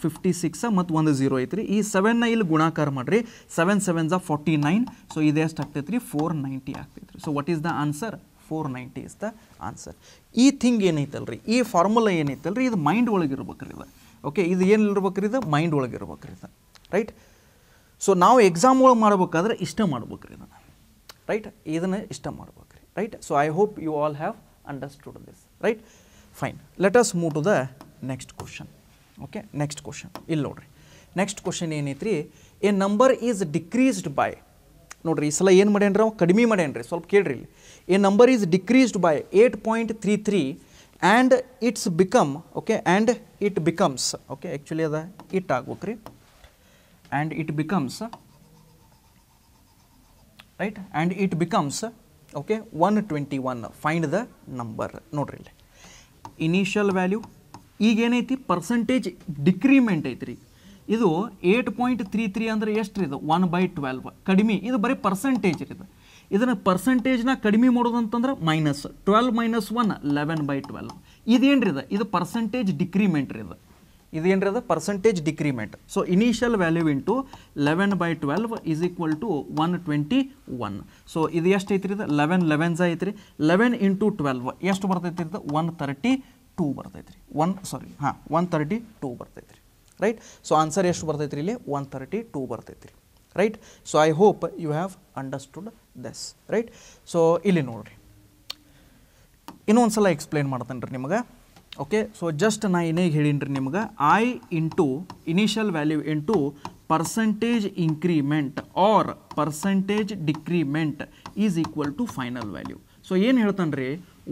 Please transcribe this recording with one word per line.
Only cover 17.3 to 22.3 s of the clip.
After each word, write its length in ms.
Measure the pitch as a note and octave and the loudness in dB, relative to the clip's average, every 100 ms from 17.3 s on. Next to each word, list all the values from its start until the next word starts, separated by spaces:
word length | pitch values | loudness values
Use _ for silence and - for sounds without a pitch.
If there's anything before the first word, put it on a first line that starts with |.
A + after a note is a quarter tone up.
| _ _ _ _ _ _ - - | _ _ _ _ _ _ -4 2
So 60 | F#3 F#3 | 6 8
ನಾವು 140 | B3+ G3 | 8 6
ಎಕ್ಸಾಮ್ 300 | E3 B3+ C4 C4 | 6 4 8 8
ಒಳಗೆ 160 | A#3 G#3+ | 6 6
ಮಾಡ್ಬೇಕಾದ್ರೆ 500 | G3+ F3 E3 G#3 - F3 | 4 2 0 0 -2 -4
ಇಷ್ಟ 120 | - G3 | 0 0
ಮಾಡ್ಬೇಕ್ರಿ 400 | C3+ - - - - | 0 -4 -12 -16 -20
ಇದನ್ನ. 160 | - - - - _ _ - - - | -20 -20 -20 -20 _ _ -20 -14 -6
ರೈಟ್? 160 | G#3+ G#3 - - D#3+ | -6 -6 -14 -8 -4
ಇದನ್ನ 200 | F#3 G3 A3 - | -2 -4 -6 -10
ಇಷ್ಟ 100 | D3+ | -10